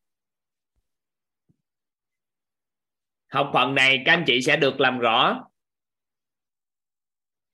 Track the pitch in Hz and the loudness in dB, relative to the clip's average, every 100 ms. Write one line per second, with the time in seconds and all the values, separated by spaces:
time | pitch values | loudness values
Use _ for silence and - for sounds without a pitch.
0 | _ _ _ _ _ _ _ _ _ _ | _ _ _ _ _ _ _ _ _ _
1 | _ _ _ _ _ _ _ _ _ _ | _ _ _ _ _ _ _ _ _ _
2 | _ _ _ _ _ _ _ _ _ _ | _ _ _ _ _ _ _ _ _ _
3 | _ _ _ 143 143 139 131 139 131 131 | _ _ _ -4 -2 0 0 2 2 2
4 | 160 170 147 123 139 151 135 127 131 123 | 0 0 0 0 0 0 0 0 -2 0
5 | 120 120 165 254 - _ _ _ _ _ | 0 0 0 -2 -10 _ _ _ _ _
6 | _ _ _ _ _ _ _ _ _ _ | _ _ _ _ _ _ _ _ _ _
7 | _ _ _ _ _ | _ _ _ _ _